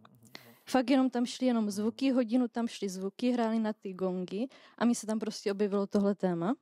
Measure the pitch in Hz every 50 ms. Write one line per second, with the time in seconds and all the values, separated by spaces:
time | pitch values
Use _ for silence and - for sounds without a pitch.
0 | - - - _ - - - - - - - _ _ - - 262 262 220 285 262
1 | 262 262 - 240 247 240 - - 254 254 240 233 220 208 196 196 208 226 233 -
2 | 262 269 254 254 254 214 220 254 254 226 - 233 233 233 - - - 202 180 190
3 | 190 196 - - - 247 247 247 233 220 226 226 220 214 214 - - 202 190 180
4 | 185 185 185 185 185 175 185 196 240 277 - - - - - - - 240 240 -
5 | - 202 220 220 214 214 208 - - 208 196 196 214 202 190 202 196 196 - 208
6 | 202 202 208 - - 185 175 170 170 185 269 -